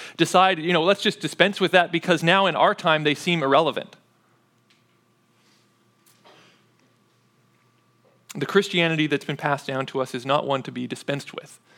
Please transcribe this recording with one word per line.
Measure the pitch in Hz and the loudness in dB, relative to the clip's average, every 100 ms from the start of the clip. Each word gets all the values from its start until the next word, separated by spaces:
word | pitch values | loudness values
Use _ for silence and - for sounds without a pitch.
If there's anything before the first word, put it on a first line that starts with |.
| - - | -10 -4
decide, | 165 185 190 175 | 2 4 4 2
you | 160 | 0
know, | 175 | 2
"Let's | 165 196 | 2 2
just | 220 - | 0 -2
dispense | 160 - 190 196 | -4 2 2 2
with | 180 | 2
that | 180 170 | 4 4
because | 170 180 165 | -2 0 0
now | 165 190 190 | 2 2 2
in | 151 | 2
our | 175 | 2
time | 202 175 156 | 2 0 2
they | 151 | 0
seem | 147 - 170 | -2 -2 0
irrelevant." | 135 139 160 113 - - _ _ _ _ _ _ _ _ _ _ _ _ _ _ _ _ _ _ _ _ _ _ _ - _ _ _ _ _ _ _ _ _ _ _ _ _ _ _ _ _ _ - | 2 4 2 -2 -10 -20 _ _ _ _ _ _ _ _ _ _ _ _ _ _ _ _ _ _ _ _ _ _ _ -20 _ _ _ _ _ _ _ _ _ _ _ _ _ _ _ _ _ _ -14
The | - 139 | -10 -2
Christianity | 196 202 180 165 160 151 | 0 0 0 0 0 -2
that's | 143 | -2
been | - 147 | -6 -6
passed | 147 143 - | -4 -4 -4
down | 135 127 | -6 -6
to | 135 | -6
us | 127 | -6
is | 127 127 | -6 -2
not | 143 139 | -2 0
one | 135 | -4
to | 127 | -6
be | 123 123 | -10 -10
dispensed | - - 143 - | -10 -8 -8 -8
with. | - - - _ | -16 -16 -20 _